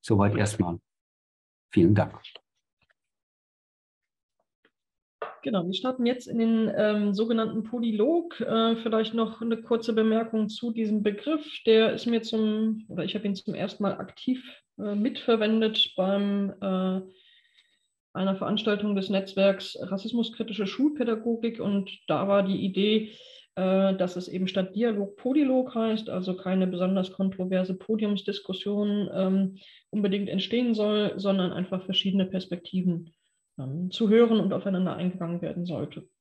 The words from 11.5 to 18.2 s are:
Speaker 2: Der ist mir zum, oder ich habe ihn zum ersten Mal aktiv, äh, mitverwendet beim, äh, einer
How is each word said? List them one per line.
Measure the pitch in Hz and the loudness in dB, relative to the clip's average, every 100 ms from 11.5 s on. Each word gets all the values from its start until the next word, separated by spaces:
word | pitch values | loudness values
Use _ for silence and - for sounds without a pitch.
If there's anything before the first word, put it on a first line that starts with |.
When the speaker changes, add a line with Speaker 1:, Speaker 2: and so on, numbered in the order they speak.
| - - | -4 4
Speaker 2:
Der | 220 220 | 6 6
ist | - 233 | 2 0
mir | 226 | 0
zum, | 226 220 220 214 220 220 - | 0 0 0 0 0 -2 -6
oder | 175 | -6
ich | 180 | -4
habe | 202 202 | -4 -4
ihn | 190 | -4
zum | - | -6
ersten | - 190 - | -4 -6 -2
Mal | 196 - | -4 -2
aktiv, | 185 - - 254 - - _ - | -10 -6 -4 -4 -6 -20 _ -8
äh, | 208 208 | -4 0
mitverwendet | 220 - - 226 214 220 220 220 - - | 0 -2 2 2 4 4 2 2 0 2
beim, | 190 196 202 202 196 - | 2 2 2 0 -2 -2
äh, | 196 185 185 185 190 - _ _ _ _ _ _ _ _ _ | -2 0 0 -2 -6 -20 _ _ _ _ _ _ _ _ _
einer | - | -4